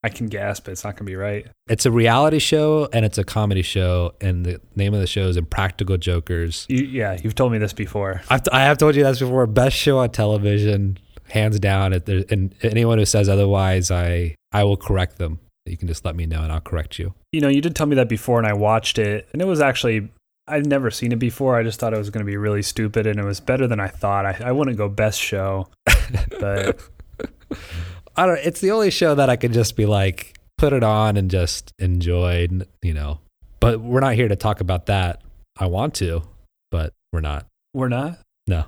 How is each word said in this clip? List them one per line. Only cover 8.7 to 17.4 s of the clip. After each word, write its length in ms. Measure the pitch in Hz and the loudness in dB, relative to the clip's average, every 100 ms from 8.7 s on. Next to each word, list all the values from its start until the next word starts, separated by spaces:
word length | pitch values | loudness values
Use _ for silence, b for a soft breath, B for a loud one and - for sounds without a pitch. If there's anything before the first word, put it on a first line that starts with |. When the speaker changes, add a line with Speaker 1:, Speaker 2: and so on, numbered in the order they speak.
| 143 | 4
Speaker 2:
told 180 | 151 143 | 4 6
you 80 | |
this 160 | 139 127 | 4 2
before. 260 | 131 127 120 | 0 2 2
Best 300 | 107 131 - | 4 2 2
show 220 | - 135 | 2 2
on 140 | 123 | 2
television, 880 | - 107 104 101 104 104 101 98 95 _ - - | 0 0 2 2 2 2 2 0 -4 _ -20 -4
hands 320 | 110 107 101 | 0 2 2
down. 320 | 98 95 95 | 2 2 2
It, 140 | 92 - | 0 0
there, 180 | 95 95 | -2 0
and 260 | 104 95 - | 0 -2 -2
anyone 360 | 113 107 117 113 | 0 2 4 4
who 60 | |
says 240 | 101 107 101 | 4 4 4
otherwise, 640 | 98 101 98 95 95 87 | 4 4 4 2 2 0
I, 440 | 90 87 87 85 80 _ | 0 0 0 -2 -6 _
I 100 | 104 | 0
will 140 | 101 101 | 2 0
correct 400 | - 98 90 - | 0 -2 -2 -4
them. 240 | 82 80 _ _ - | -8 -8 _ _ -12
You 100 | 87 | -8
can 140 | 90 | -6
just 160 | 78 - | -6 -6
let 100 | 82 | -4
me 100 | 82 | -4
know, 180 | 80 | -2
and 80 | 80 | -2
I'll 80 | 80 | -4
correct 360 | - 85 - - | -4 -6 -6 -8
you. 160 | 90 - _ | -10 -10 _
Speaker 1:
You 80 | 160 | 0